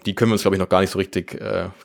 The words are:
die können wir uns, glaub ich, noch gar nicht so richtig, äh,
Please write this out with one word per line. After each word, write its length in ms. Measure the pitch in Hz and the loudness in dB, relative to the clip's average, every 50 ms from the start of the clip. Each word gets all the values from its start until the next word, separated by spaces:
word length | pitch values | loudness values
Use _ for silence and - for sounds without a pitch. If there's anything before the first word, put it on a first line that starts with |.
| - | -6
die 100 | 107 92 | -6 -2
können 160 | - 117 113 | 0 2 2
wir 20 | 110 | 2
uns, 80 | 101 | 2
glaub 120 | - 101 98 | 2 2 2
ich, 60 | 95 | 0
noch 100 | 92 - | 2 2
gar 120 | 95 92 | 4 4
nicht 80 | 98 92 | 4 2
so 100 | - 95 | 0 -2
richtig, 360 | 95 - - 95 85 - - | -4 -2 -4 -6 -6 -6 -8
äh, 340 | - - 52 71 90 87 92 - - - | -10 -6 -4 -4 -4 -4 -6 -10 -16 -20